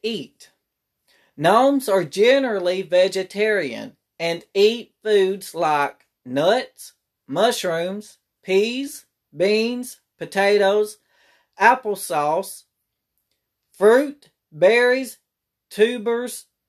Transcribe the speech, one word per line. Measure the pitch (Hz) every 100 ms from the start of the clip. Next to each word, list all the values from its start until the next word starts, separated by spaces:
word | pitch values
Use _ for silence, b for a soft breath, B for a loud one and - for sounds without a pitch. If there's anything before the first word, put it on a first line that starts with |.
| 220
eat? | 214 - _ - _ _ _ _ _ _ _ _ -
Gnomes | 156 220 269 277 262
are | 190
generally | 165 190 233 277 254 208 180 185
vegetarian | 170 180 190 190 185 196 214 208 143 110 107 _ _ -
and | 170 170 - 196
eat | 208 240 - _
foods | 214 208 190 196 -
like | 165 156 147 143 - _ _ 123
nuts, | 131 165 247 226 _ - _ _ _ -
mushrooms, | 143 226 226 185 165 175 202 208 _ _ _
peas, | - 190 220 254 277 - _ _ _ 147
beans, | 190 214 233 247 247 - _ -
potatoes, | 160 196 202 208 196 208 208 - _ _ _ _ _ -
applesauce, | 214 254 214 196 - 156 147 165 190 - _ _ _ _ _ _ _ _ _ _ _
fruit, | - 202 247 285 285 _ _ _
berries, | 151 180 233 247 254 254 - _ _ _ _ _
tubers, | - 226 247 214 233 247 - - _